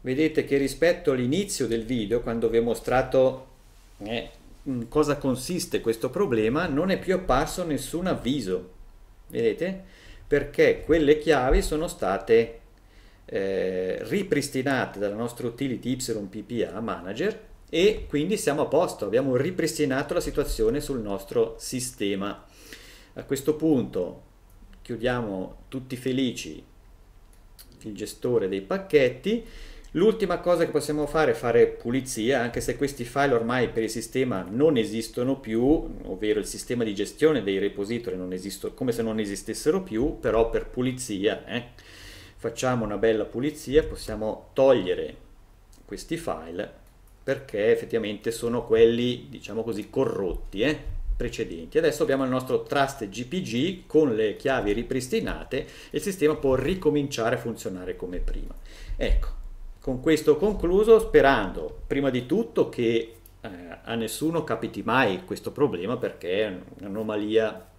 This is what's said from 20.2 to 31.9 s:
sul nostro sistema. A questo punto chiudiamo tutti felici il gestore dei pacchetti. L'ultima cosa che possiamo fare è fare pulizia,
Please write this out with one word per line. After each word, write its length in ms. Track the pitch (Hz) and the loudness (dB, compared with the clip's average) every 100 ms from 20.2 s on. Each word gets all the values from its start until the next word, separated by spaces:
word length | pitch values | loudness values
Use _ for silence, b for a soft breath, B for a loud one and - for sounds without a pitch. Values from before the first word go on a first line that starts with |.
| 151 147 135 - 110 139 | -2 -2 -2 2 2 0
sul 180 | 139 131 | -2 -4
nostro 560 | 104 98 - 123 113 - | -4 -6 -2 0 0 -2
sistema. 880 | - 127 123 - 101 98 101 - - B B B B B B | -8 -6 -6 -4 -2 0 -4 -8 -16 B B B B B B
A 100 | - | -16
questo 320 | - 135 - 151 | -6 -2 -2 0
punto 680 | 160 135 98 95 87 - - _ - - - - | 2 2 2 -4 -4 -8 -20 _ -20 -20 -20 -20
chiudiamo 800 | - 113 120 123 110 95 90 - - | -12 -4 -2 -2 -4 -6 -8 -12 -12
tutti 260 | 135 127 127 | -12 -10 -6
felici 680 | 135 131 127 - 85 76 - - - - - - - - - - - - | -2 0 0 -2 -12 -14 -18 -20 -20 -20 -20 -20 -20 -20 -20 -20 -20 -18
il 120 | 110 98 | -14 -10
gestore 540 | 107 - 123 120 95 | -10 -4 2 2 2
dei 100 | 98 | -2
pacchetti. 840 | 95 190 190 147 127 127 196 226 B B B B B 151 | -2 -4 4 4 4 0 -2 -2 B B B B B 4
L'ultima 440 | 214 185 185 175 | 4 4 -2 0
cosa 260 | 180 175 151 | 2 2 2
che 60 | |
possiamo 340 | 143 - 151 143 | 0 0 -2 0
fare 280 | 160 147 | 2 2
è 0 | 113 | 2
fare 320 | 120 117 113 | 4 6 6
pulizia, 760 | - 117 | 4 -2